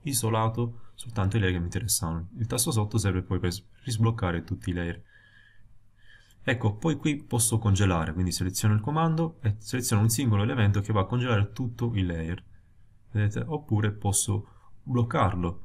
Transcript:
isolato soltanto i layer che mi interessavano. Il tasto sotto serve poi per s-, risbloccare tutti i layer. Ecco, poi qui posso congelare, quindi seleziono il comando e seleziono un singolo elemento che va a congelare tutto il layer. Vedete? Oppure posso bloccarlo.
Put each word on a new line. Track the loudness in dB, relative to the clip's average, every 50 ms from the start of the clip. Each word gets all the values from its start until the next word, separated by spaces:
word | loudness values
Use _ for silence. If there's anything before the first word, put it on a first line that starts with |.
| -6
isolato | -4 -2 0 0 0 2 2 2 2 0 0 -2 -4 -4 -8 -14 -14 -16
soltanto | -16 -14 -8 -2 0 0 2 2
i | 2
layer | 2 2 2
che | 0
mi | -2
interessavano. | -2 -4 -4 -2 0 0 0 0 -2 -4 -4 -6 -8 -6 -6
Il | -4 -2
tasto | -2 0 0 0
sotto | 0 0 0 0 0 0
serve | 2 2 0 0 0
poi | -2 -2 -2
per | 0 -2
s-, | -4 -4 -8 -16 -20 -14 -8
risbloccare | -4 -2 2 2 2 2 0 0 -2 -2 -2 -4
tutti | -4 -6 -6 -4 -4
i | -4
layer. | -2 -2 -4 -6 -8 -12 -20 -20 -20 -20 -20 -20 -20 -20 -20 -20 -20 -20 -20 -20 -20 -20 -20 _ _ -20 -20 -20 -20 -20 -20 -20 -6 -2
Ecco, | -2 0 2 2 0 0
poi | 0 0 -2 0
qui | 0 0 0 -2 -2
posso | -2 -2 0 0 2 2 2 2
congelare, | 4 4 4 6 4 4 4 2 0 0 0
quindi | 0 0 0
seleziono | 0 -2 -2 -2 -2 0 2 4 4
il | 4
comando | 2 0 0 2 2 2 2 2 0 -2 -4 -4
e | -2 -2 -2 -2
seleziono | -4 -6 -4 -4 0 2 2 4
un | 4 4
singolo | 2 2 2 2 4 2 2
elemento | 2 2 2 4 4 4 2
che | 0 0 0
va | 0
a | 0
congelare | 0 0 -2 0 2 2 2 2 0
tutto | -2 -4 -6 -6 -4 -4 -2 -2 0
il | 0 0
layer. | 0 -2 -2 -4 -4 -6 -6 -8 -14 -20 -20 -20 -20 -20 -20 -20 -20 -20 -20 -14 -6
Vedete? | -2 0 0 0 0 -2 -4
Oppure | -4 -4 -6 -2 0 0 0 0 0
posso | -2 -2 -2 -2 0 0 0 0 -2 -4 -4 -8 -14 -20 -20 -20 -20 -16
bloccarlo. | -8 -2 0 0 0 0 2 2 2 2 0 0 -2 -2 -2 -4 -8